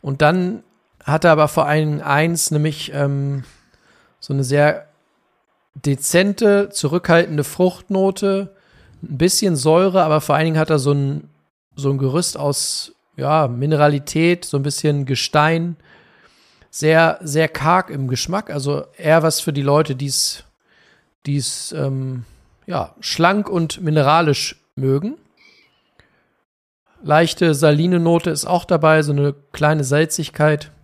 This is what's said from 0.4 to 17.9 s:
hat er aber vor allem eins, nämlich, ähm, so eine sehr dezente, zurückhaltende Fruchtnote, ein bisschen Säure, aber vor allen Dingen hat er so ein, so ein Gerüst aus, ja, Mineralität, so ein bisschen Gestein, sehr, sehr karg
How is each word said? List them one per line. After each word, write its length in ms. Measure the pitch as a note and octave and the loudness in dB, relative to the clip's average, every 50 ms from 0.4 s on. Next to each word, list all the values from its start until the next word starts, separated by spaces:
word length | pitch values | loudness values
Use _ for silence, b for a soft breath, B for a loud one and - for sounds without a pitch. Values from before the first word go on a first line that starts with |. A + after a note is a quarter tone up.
| F3+ F3+ A3+ - - _ _ _ _ _ _ _ | -2 -2 -6 -8 -14 _ _ _ _ _ _ _
hat 220 | - - C#3+ D#3+ - | -6 -2 -2 2 4
er 80 | F3 | 4
aber 160 | D#3 D3+ D3+ D3 | 6 6 4 2
vor 180 | - E3 D3 | 2 0 0
allem 340 | D3 D3+ D#3 D#3 D3+ D3 D3 | 2 2 0 0 0 -4 -4
eins, 480 | D3 D3 C#3 D3 D#3 E3+ E3+ D#3+ - - | -2 0 0 2 2 0 0 -2 -2 -2
nämlich, 420 | D#3 D3+ D3 D#3 D3 - - - - | 0 0 0 0 -2 -6 -10 -8 -4
ähm, 500 | C#3+ C#3+ C#3+ C#3 C#3 C#3 C#3 C#3 C3+ B2+ b b b b b b b b b b b b b b b | -2 -2 -2 -2 -2 -4 -4 -4 -6 -8 b b b b b b b b b b b b b b b
so 140 | - - C#3+ | -8 -4 -2
eine 100 | C#3 C3+ | -2 -2
sehr 440 | B2 C#3 C#3+ D3 D3+ - - - _ _ _ _ _ _ _ _ _ _ _ _ _ _ _ _ _ _ | 0 2 2 2 2 0 -2 -8 _ _ _ _ _ _ _ _ _ _ _ _ _ _ _ _ _ _
dezente, 920 | C#3 - C#3+ C#3 B2+ - - - F3 F#3+ G3+ G3 - A#3 G#3 G3+ G3+ G3+ G3+ | -6 -2 -2 -2 -2 -4 0 2 2 2 2 0 0 2 2 2 2 0 -2
zurückhaltende 720 | - - - C#3 D3+ F3+ - - E3 E3 F3 - D#3 D3 C#3 | -6 -6 -4 -2 -2 -2 0 4 4 4 4 2 -2 -4 -4
Fruchtnote, 1080 | - - - F3+ F#3 F3+ - - _ G3 F#3+ F#3+ G3 G3 - G#3 G3 F#3+ F#3+ G3 - b b b b b b b b b b | -4 -2 0 0 0 0 -4 -10 _ -2 0 0 0 -2 -2 -2 -2 -2 -2 -4 -8 b b b b b b b b b b
ein 160 | - - D3+ B2 | -12 -10 -4 0
bisschen 380 | D#3+ F#3+ - - - F#3+ E3+ | 0 0 2 2 0 0 0
Säure, 460 | C#3 B2 D#3 D#3+ E3+ F#3+ G3 F3+ F#3+ E3+ | 0 2 2 4 4 4 2 2 2 2
aber 160 | D#3 D3+ D3+ | 2 2 0
vor 140 | - - C#3+ | 2 0 0
allen 80 | D3 D#3+ | 0 0
Dingen 120 | E3 D#3 D#3+ | 0 0 0
hat 120 | D#3 - | 0 2
er 80 | D#3+ D3 | 0 0
so 140 | B2+ C#3+ | 2 0
ein, 360 | C#3+ C#3+ C#3 C3+ C#3+ D3+ - - _ _ _ _ _ _ _ _ _ | 0 0 0 -2 -4 -6 -10 -14 _ _ _ _ _ _ _ _ _
so 160 | C#3 C#3 C#3 | -4 -2 -2
ein 80 | C#3 C3+ | -2 0
Gerüst 380 | C3+ C3 C3 E3 E3+ - - - | -2 0 0 -2 -2 -2 -6 -4
aus, 540 | C#3+ C#3+ C#3 - - - - - - - _ _ _ _ _ | -4 -4 -4 -4 -4 -6 -6 -8 -10 -12 _ _ _ _ _
ja, 320 | - C3+ C#3 D3+ D#3 D3+ B2+ | -6 -2 0 0 2 0 0
Mineralität, 960 | A#2+ A#2+ C3+ D3 D#3 D3+ D3 D3 D3 C#3 C#3+ - - D#3 E3 E3+ F3 F3 - | -2 -4 -2 0 2 4 4 4 2 0 -6 -4 -2 0 2 2 2 0 -4
so 120 | - - | -6 -4
ein 60 | C#3 | -4
bisschen 420 | C#3 D3 C#3 - - D3+ D3 C#3+ C#3 | -4 -4 -6 -2 -2 0 0 0 -2
Gestein, 720 | C3 C3+ A#2+ - - - D3+ D3 D#3+ E3 E3 E3 F3 E3 b b b b b b b b b b b b b b b b b b b | -2 -4 -4 -4 0 2 2 2 2 2 0 -2 -4 -8 b b b b b b b b b b b b b b b b b b b
sehr, 480 | - - D3+ D#3 D#3+ D#3+ E3 E3 D#3+ - | -12 -2 2 4 4 6 4 4 2 -2
sehr 260 | F#3 D#3 C#3 D#3 D#3+ D#3 | -8 -4 0 0 0 0
karg 420 | - - C3+ D#3 E3 F#3 F3+ - | -2 -2 0 2 2 2 0 -2